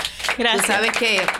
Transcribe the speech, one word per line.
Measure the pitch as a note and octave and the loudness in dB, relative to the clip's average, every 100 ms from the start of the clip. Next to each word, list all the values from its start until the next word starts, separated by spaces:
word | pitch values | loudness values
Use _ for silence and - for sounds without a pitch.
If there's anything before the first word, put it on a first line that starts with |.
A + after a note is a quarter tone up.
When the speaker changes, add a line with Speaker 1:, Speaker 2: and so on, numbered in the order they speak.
| - - - - | -2 -4 -4 0
Speaker 1:
Gracias. | A#3+ A3 - | 2 2 2
Speaker 2:
Tú | |
sabes | G3+ A3 | 2 2
que | - A#3 G3 F3 | 0 0 2 0